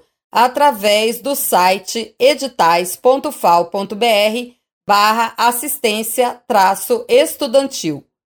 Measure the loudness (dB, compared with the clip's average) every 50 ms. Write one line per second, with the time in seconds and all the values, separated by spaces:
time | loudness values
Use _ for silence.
0 | _ _ _ _ _ _ 0 0 0 0 2 2 2 2 2 2 0 2 2 2
1 | 2 0 -2 -4 -6 -6 -6 -4 -2 0 2 2 4 2 2 0 -4 -8 -8 -8
2 | -10 -10 _ 0 2 2 2 0 -4 -6 -2 0 2 2 2 2 0 -4 -6 -2
3 | 0 2 2 2 -2 -6 -6 -2 2 2 4 2 2 0 -4 -8 -6 -8 -6 -2
4 | 0 2 2 2 2 0 -2 -4 -8 -10 -16 _ _ _ _ _ _ 0 2 2
5 | 2 2 2 0 -2 -4 -2 -2 0 0 0 -2 -4 -8 -6 -4 -2 -2 -2 -2
6 | -6 -4 -2 -2 -2 -2 -4 -6 _ -2 2 2 2 2 0 -2 -4 -4 -4 -4
7 | 0 2 2 2 2 2 -2 -6 -4 0 0 0 0 0 -4 -6 -6 -6 -6 -8
8 | -10 _ _ _ _